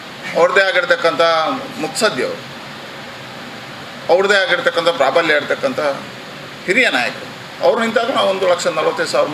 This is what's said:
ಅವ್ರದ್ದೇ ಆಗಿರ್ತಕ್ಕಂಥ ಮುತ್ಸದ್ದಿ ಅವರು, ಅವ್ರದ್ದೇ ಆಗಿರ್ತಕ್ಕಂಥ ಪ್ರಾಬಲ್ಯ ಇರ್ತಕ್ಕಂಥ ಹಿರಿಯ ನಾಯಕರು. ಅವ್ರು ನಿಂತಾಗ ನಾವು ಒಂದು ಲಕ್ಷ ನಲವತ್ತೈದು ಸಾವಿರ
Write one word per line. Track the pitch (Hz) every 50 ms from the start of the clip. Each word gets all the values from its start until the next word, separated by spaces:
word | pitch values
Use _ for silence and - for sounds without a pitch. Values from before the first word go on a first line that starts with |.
| - - - - - - - 165
ಅವ್ರದ್ದೇ | 165 180 185 196 190 190
ಆಗಿರ್ತಕ್ಕಂಥ | 180 180 175 175 175 170 170 165 151 139 170 165 165 160 156 151 135 127 - - - - -
ಮುತ್ಸದ್ದಿ | - - - 226 208 - 127 110 87
ಅವರು, | 85 85 - - - - - - - - - - - - - - - - - - - - - - - - - - - - - - - - - -
ಅವ್ರದ್ದೇ | 165 185 196 196 202
ಆಗಿರ್ತಕ್ಕಂಥ | 196 190 180 180 170 170 175 165 170 170 170
ಪ್ರಾಬಲ್ಯ | 170 135 135 135 147 170 165 160 151
ಇರ್ತಕ್ಕಂಥ | 147 135 - 147 - - 139 127 147 151 143 139 - - - - - - - - - - - - - -
ಹಿರಿಯ | - 190 247 247 220 143 127
ನಾಯಕರು. | 120 107 - - - - - - - - - - -
ಅವ್ರು | 170 214 233
ನಿಂತಾಗ | 226 226 220 233 233 233
ನಾವು | 269 233 202 196
ಒಂದು | 190 190 190 180
ಲಕ್ಷ | 175 170 -
ನಲವತ್ತೈದು | 180 160 160 156 - - - 165 147
ಸಾವಿರ | - 156 147 147